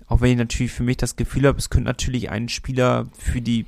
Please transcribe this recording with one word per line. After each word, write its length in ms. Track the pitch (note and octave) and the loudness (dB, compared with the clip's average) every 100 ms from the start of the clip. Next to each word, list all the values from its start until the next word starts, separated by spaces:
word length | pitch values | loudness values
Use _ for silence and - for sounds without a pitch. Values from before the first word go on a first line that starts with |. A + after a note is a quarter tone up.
| - | -2
auch 140 | - | 2
wenn 100 | B2 | 4
ich 60 | B2 | 4
natürlich 340 | A#2 - A#2+ | 2 -2 -4
für 100 | - | -2
mich 160 | B2 B2+ | -2 0
das 180 | B2 - | -2 -2
Gefühl 280 | A#2+ C3 C#3 | -4 2 4
habe, 120 | - | 4
es 100 | - | 0
könnte 160 | - B2+ | 0 0
natürlich 460 | B2+ - B2 - | -2 -2 -2 -4
ein 180 | G#2+ A#2 | -4 -6
Spieler 560 | - - B2+ B2 A#2+ A#2 - | -6 -4 0 2 2 -4 -6
für 240 | - B2+ | -4 -2
die 220 | A#2 A#2 | 0 -2